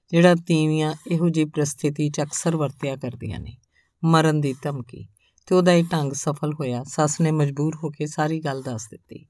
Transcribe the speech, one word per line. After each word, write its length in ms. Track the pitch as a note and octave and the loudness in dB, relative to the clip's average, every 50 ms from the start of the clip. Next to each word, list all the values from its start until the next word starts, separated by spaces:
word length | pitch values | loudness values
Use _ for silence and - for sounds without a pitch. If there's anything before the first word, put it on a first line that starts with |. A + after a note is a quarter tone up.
| _ _ | _ _
ਜਿਹੜਾ 240 | E3 E3 F3 F3+ F3 | 4 6 6 6 6
ਤੀਵੀਆਂ 580 | E3+ E3+ - E3+ D#3+ D#3 D#3 D#3 D#3 D#3 D3+ D#3 D#3 - - | 4 2 2 2 2 2 2 2 0 0 -2 -4 -6 -4 -2
ਇਹੋ 180 | F3 D#3+ F3 F3 | 0 0 2 2
ਜਿਹੀ 160 | D#3+ D#3+ D#3 | 2 0 0
ਪਰਿਸਥਿਤੀ 640 | D3+ - D3+ D3 D3 - - - D3 D3 - D3+ D3 | 0 -2 -2 -4 -4 -2 -2 -2 -2 -2 -2 -2 -2
'ਚ 120 | D3 - | -2 -4
ਅਕਸਰ 340 | D3+ D3 - - - E3+ E3+ | -6 -4 -6 -4 -2 -2 0
ਵਰਤਿਆ 400 | D#3 D3+ C3+ C#3 - - C#3 C3+ | 0 -2 -2 -4 -6 -6 -6 -6
ਕਰਦੀਆਂ 440 | C3+ - B2 A#2+ - A2+ G#2+ G2+ - | -6 -8 -10 -10 -8 -10 -10 -8 -10
ਨੇ, 180 | - - - - _ _ _ _ _ _ _ _ - | -10 -12 -16 -18 _ _ _ _ _ _ _ _ 2
ਮਰਨ 380 | E3 D#3+ D#3+ D#3 D#3 D#3 D3+ | 4 4 4 4 4 2 2
ਦੀ 140 | D3 C#3 C3 C#3 | 0 -2 -4 -6
ਧਮਕੀ। 460 | - D3+ C#3+ C3+ A#2+ - - - G#2+ - _ _ _ _ _ _ _ | -6 -8 -8 -8 -12 -14 -16 -20 -20 -20 _ _ _ _ _ _ _
ਤੇ 80 | - F#3+ | 2 4
ਉਹਦਾ 180 | F3+ F3+ F3+ F3 | 4 6 6 6
ਇਹ 100 | E3+ E3+ | 4 4
ਢੰਗ 300 | E3 E3+ D#3+ C#3+ C#3 C#3 | 2 -2 -2 -2 -4 -6
ਸਫਲ 400 | C#3 - D#3 C#3+ - - D3+ D3+ | -4 -4 -4 -4 -2 -4 -6 -4
ਹੋਇਆ। 300 | - C#3+ B2+ B2 A#2+ C3+ | -4 -6 -6 -6 -6 -8
ਸੱਸ 380 | - - - D#3 D3+ - - | -6 -2 0 0 0 2 2
ਨੇ 100 | E3+ D#3 | 2 2
ਮਜਬੂਰ 440 | D#3 D#3 D3 C#3+ C#3 C#3 D3 D#3+ D#3+ - E3 | 2 2 0 0 0 -2 -2 -2 -4 -4 -8
ਹੋ 60 | D3+ | -8
ਕੇ 160 | D3 - D#3 | -6 -6 -8
ਸਾਰੀ 340 | D3+ - - D3+ D#3 D#3+ D#3+ | -6 -4 -2 -2 -2 -2 -4
ਗੱਲ 220 | D#3+ D3 C3+ C3+ | -4 -6 -6 -6
ਦੱਸ 260 | C3 C3 B2 A#2 - - | -6 -8 -8 -8 -10 -14
ਦਿੱਤੀ 340 | - - _ - - - - _ | -18 -20 _ -20 -20 -20 -20 _